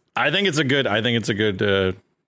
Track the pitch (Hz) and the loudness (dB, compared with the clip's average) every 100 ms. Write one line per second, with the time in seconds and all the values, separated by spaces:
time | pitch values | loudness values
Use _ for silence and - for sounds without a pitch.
0 | _ - 131 175 196 147 139 139 120 104 | _ -2 -2 0 0 0 0 0 2 0
1 | 113 117 110 104 107 95 107 98 95 98 | 0 0 -2 0 0 0 0 2 0 -4
2 | _ _ | _ _